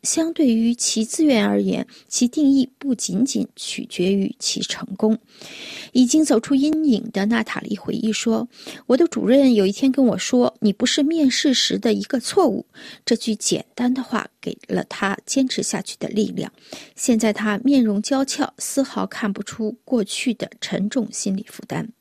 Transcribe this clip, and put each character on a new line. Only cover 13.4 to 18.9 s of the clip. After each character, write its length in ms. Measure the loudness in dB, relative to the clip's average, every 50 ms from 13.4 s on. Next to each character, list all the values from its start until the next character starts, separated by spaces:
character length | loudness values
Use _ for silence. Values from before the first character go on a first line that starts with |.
| -2 -2 -2 -2 -4 _ _
单 180 | -2 0 0
的 100 | 0 -2
话 240 | -4 -4 -4 -4 -4 -6 _ _
给 160 | -12 -10 -10 -10 -8
了 160 | -4 -4 -4 -4
他 320 | -6 -6 -4 -4 -4 -4 -4 -8
坚 200 | -2 0 0 0
持 160 | 0 -2 -4 -4
下 180 | -4 -4 -6
去 160 | -6 -10 -10
的 100 | -10 -10
力 200 | -4 -2 -2 -2
量。 220 | -2 -2 -6 -8 -8 -10 _ _ -20 -20 -20 -20 -20 _
现 220 | -4 0 0 2
在 160 | 2 2 0 0
他 240 | 0 -2 -2 -2 0 2
面 200 | 4 4 4 4
容 180 | 4 2 0
娇 220 | -2 0 0 0 0
俏， 300 | -2 -2 -4 -4 -6 -6 -10
丝 220 | -12 -4 -2 -2 -2
毫 220 | -2